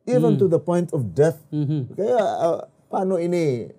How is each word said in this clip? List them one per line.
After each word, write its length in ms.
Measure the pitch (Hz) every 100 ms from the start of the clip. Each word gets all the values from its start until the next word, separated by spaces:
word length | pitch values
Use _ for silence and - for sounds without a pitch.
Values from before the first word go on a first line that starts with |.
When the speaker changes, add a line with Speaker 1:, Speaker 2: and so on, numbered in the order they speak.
Speaker 1:
even 320 | - 247 233 202
Speaker 2:
Mm. 40 |
Speaker 1:
to 80 | 190
the 120 | 160
point 320 | - 175 170
of 220 | 156 110
death. 260 | 82 156 160 -
Speaker 2:
Mm-hmm. 460 | 151 139 151 117 127
Speaker 1:
Kaya, 240 | 214 247
ah, 400 | 190 98 165 - - _ _
paano 320 | - 190 185
ini, 540 | 175 175 156 123 87